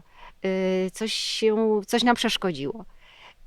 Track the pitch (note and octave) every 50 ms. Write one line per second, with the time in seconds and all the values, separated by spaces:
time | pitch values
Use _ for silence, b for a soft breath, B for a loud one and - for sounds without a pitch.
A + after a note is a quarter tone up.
0 | - B B B B B B B - F#3+ F#3+ F#3+ F#3+ F#3 F#3 F#3 F#3 F#3 - -
1 | A3 A3 - - - - - - A3+ A3 G#3+ G#3+ A3 A3 G#3+ G#3+ G3 - - A#3+
2 | A#3 A#3+ A#3+ - - A3+ F#3+ - - F#3+ E3+ C3+ C#3 C#3+ - A3+ F#3 - B B
3 | B B B B B B B B -